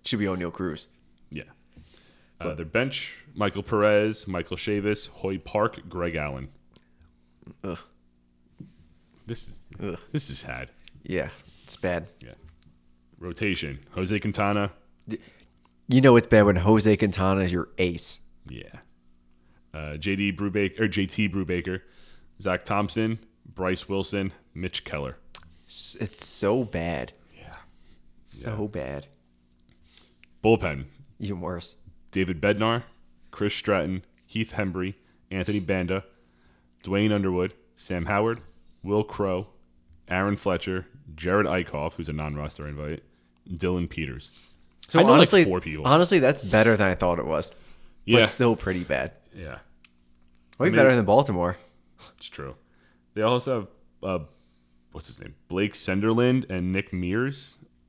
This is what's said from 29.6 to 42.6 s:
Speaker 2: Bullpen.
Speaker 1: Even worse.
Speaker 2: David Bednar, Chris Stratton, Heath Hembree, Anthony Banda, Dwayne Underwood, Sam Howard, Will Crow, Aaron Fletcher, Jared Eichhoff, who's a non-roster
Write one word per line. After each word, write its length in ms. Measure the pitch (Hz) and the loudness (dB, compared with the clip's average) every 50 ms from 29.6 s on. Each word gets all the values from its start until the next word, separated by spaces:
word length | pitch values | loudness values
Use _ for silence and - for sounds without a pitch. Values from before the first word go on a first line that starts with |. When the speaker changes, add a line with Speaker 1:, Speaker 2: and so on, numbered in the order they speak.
| _ _ _ _ _ _ _ - - _ _ _ - _ _ _ - | _ _ _ _ _ _ _ -20 -20 _ _ _ -20 _ _ _ 2
Speaker 2:
Bullpen. 420 | 110 113 98 98 85 73 69 73 71 - - - - _ - | 4 4 4 2 -2 -6 -6 -10 -12 -16 -20 -20 -20 _ -12
Speaker 1:
Even 220 | 107 101 101 87 | -10 -8 -8 -8
worse. 360 | - 85 90 85 87 - - - - - - - - - - | -8 -8 -8 -8 -10 -14 -18 -20 -20 -20 -20 -20 -20 -6 -4
Speaker 2:
David 280 | 95 92 87 92 78 | -2 -2 -2 -2 0
Bednar, 440 | 87 101 104 98 110 113 117 120 120 - - - - - _ _ - - | 0 0 2 2 0 0 0 -2 -4 -8 -16 -20 -20 -20 _ _ -20 -20
Chris 240 | - - 104 104 - | -6 -4 -2 -2 -2
Stratton, 500 | - - 107 101 92 76 90 92 92 - _ _ _ _ | -2 -2 0 0 0 0 -2 -4 -6 -8 _ _ _ _
Heath 260 | _ - 110 110 - - | _ -6 -6 -6 -4 -4
Hembree, 380 | - 104 95 87 92 90 95 98 - _ _ _ _ _ _ | -4 -4 -4 -4 -4 -6 -6 -8 -10 _ _ _ _ _ _
Anthony 300 | 95 95 92 - 104 104 | -6 -4 -4 -2 -4 -4
Banda, 440 | 90 78 98 92 90 87 92 98 - - _ _ _ _ _ _ _ _ _ _ _ _ _ _ - | -2 -2 -2 -2 0 -2 -2 -4 -6 -8 _ _ _ _ _ _ _ _ _ _ _ _ _ _ -8
Dwayne 300 | 90 95 101 107 107 104 | -4 0 0 2 2 2
Underwood, 400 | 101 98 95 90 90 90 95 - _ _ _ _ | 0 0 0 0 0 -2 -2 -6 _ _ _ _
Sam 300 | - - - 90 87 82 | -18 -10 -6 -6 -4 -2
Howard, 340 | 82 104 101 107 113 117 - - - - - - - - _ - | 0 0 0 0 0 -2 -4 -10 -16 -20 -20 -20 -20 -20 _ -4
Will 220 | 92 104 107 104 | -2 0 0 0
Crow, 440 | - - - 104 95 92 90 95 - - - _ _ _ _ _ _ - - _ - | -2 -4 -4 -2 -2 -2 -2 -4 -8 -14 -20 _ _ _ _ _ _ -20 -20 _ -4
Aaron 280 | 87 92 95 101 104 | -2 0 0 0 -2
Fletcher, 500 | 98 - 101 90 85 - 95 92 90 82 - - - - - 78 | -2 0 -2 -2 -2 -2 -4 -6 -6 -6 -10 -16 -20 -20 -18 -14
Jared 300 | 76 80 90 92 104 104 | -6 -2 2 2 2 2
Eichhoff, 480 | 71 82 90 87 - - 73 76 82 - | 2 0 -2 -2 -4 -6 -6 -6 -6 -6
who's 140 | - 82 76 | -8 -8 -6
a 40 | 76 | -6
non-roster 540 | 76 78 76 73 73 73 73 - - | -6 -6 -6 -6 -6 -8 -10 -10 -12